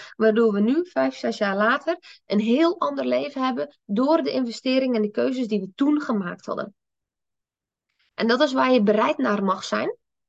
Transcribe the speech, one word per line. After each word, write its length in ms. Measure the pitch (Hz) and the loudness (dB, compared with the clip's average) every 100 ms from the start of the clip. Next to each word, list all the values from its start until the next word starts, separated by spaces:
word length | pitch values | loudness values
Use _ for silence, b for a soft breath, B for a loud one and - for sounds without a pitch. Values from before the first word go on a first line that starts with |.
| B B | B B
waardoor 380 | 220 220 226 | 2 4 2
we 60 | 202 | 2
nu, 260 | 208 302 349 | 2 0 -2
vijf, 300 | 262 269 262 | -2 -2 -2
zes 220 | 233 226 | -6 -2
jaar 180 | 202 196 | -2 0
later, 680 | 220 277 320 339 - - - | 0 0 -2 -6 -8 -16 -4
een 140 | 208 | 0
heel 400 | 220 254 330 - | 2 4 2 2
ander 260 | 294 277 254 | -4 -4 -2
leven 380 | 247 285 269 | -2 -2 -4
hebben 340 | 262 247 294 _ - | -4 -2 -6 _ -6
door 360 | 202 269 330 | -2 2 2
de 100 | 269 | 0
investeringen 640 | 262 240 220 262 262 262 233 | -2 -4 -4 -2 0 2 0
en 60 | |
de 100 | 208 | -2
keuzes 360 | 220 254 254 226 | 0 -2 -2 -2
die 120 | 208 | -4
we 120 | 190 - | -4 -2
toen 260 | 277 294 | 0 0
gemaakt 440 | - 214 180 180 - | 0 -4 -4 -8 -10
hadden. 300 | - - - _ _ _ _ _ _ _ _ _ _ _ _ _ | -8 -8 -14 _ _ _ _ _ _ _ _ _ _ _ _ _
En 140 | - 226 | -4 0
dat 140 | 247 | 2
is 120 | 294 | 2
waar 180 | 262 254 | 2 4
je 120 | 254 | 4
bereid 340 | 208 214 262 311 | 4 2 2 0
naar 260 | 240 202 | -2 0
mag 200 | 196 190 | -2 -2
zijn, 340 | - 214 294 494 _ _ | -4 -4 -4 -8 _ _